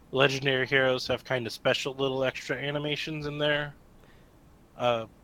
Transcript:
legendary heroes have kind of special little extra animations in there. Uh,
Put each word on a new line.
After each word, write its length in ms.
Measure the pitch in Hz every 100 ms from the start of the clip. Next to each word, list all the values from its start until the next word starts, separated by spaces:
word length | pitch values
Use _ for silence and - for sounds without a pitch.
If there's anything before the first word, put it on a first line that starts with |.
| -
legendary 540 | 131 139 135 139 131 127
heroes 400 | 139 131 127 -
have 180 | 123
kind 220 | - 127 110
of 60 |
special 420 | - 131 120 143
little 300 | 131 135 131
extra 320 | 131 - - 127
animations 680 | 143 147 147 147 - 156 147
in 120 | 147
there. 360 | 147 147 147 - - - - - - - - - - -
Uh, 280 | 123 117 110 -